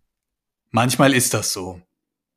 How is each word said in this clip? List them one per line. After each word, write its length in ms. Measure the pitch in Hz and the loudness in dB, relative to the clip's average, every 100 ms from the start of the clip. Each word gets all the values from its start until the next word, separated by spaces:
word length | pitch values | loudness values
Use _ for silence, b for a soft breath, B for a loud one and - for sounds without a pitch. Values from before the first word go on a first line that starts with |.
| _ _ _ _ _ _ _ | _ _ _ _ _ _ _
Manchmal 440 | 117 127 - 139 | 0 0 4 4
ist 200 | 131 117 | 4 0
das 180 | 110 - | -2 -4
so. 300 | - 92 90 - _ _ _ _ | -8 -10 -14 -20 _ _ _ _